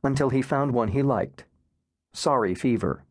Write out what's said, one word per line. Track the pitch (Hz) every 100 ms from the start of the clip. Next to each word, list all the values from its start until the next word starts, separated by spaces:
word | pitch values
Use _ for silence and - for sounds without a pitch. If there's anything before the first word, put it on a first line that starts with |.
until | 139 135 135
he | 135
found | 127 143 143
one | 123 110
he | 101
liked. | 139 113 - - - _ _ _ _ _ _
"Sorry | - 160 135 101
fever." | 90 135 117 76 - -